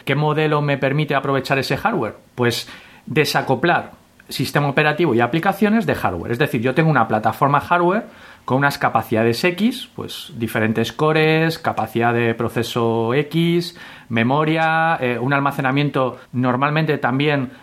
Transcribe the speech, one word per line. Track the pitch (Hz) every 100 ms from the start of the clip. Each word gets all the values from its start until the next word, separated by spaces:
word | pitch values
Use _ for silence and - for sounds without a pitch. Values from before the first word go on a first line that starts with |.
| -
¿qué |
modelo | 139 151 151 156 151
me | 147 139
permite | 139 143 147
aprovechar | 139 139 139 127 135
ese | 123 180
hardware? | 208 202 107 - -
Pues | - 120 113 - - - -
desacoplar | - 120 139 151 139 127 170 151 - - _ _ -
sistema | - 135 147 143
operativo | 156 151 151 170
y | 113
aplicaciones | 143 165 185 190 214 226 165
de |
hardware. | 117 107 90 113
Es | 120
decir, | 147 127
yo | 123
tengo | 131 160
una | 139 113
plataforma | 110 110 - 139 143
hardware | - 175 175 202 247 - - -
con | - 123
unas | 139 -
capacidades | 127 113 - 110 117 117
X, | 180 175 220 247 - -
pues | 101 - - 127
diferentes | 113 117 110 113 113
cores, | - 151 156 156 160 160 165
capacidad | - 110 110 117 117
de | 117 117
proceso | 113 117 120 113 120 117 113 113
X, | 135 147 160 170 170 175 - - - -
memoria, | 113 117 143 156 160 160 160 165 165
eh, | 127 117
un | 127
almacenamiento | 139 139 139 135 139 147 139 127 - -
normalmente | 123 127 123 143 151 156 139
también, | 120 131 151 143 127 -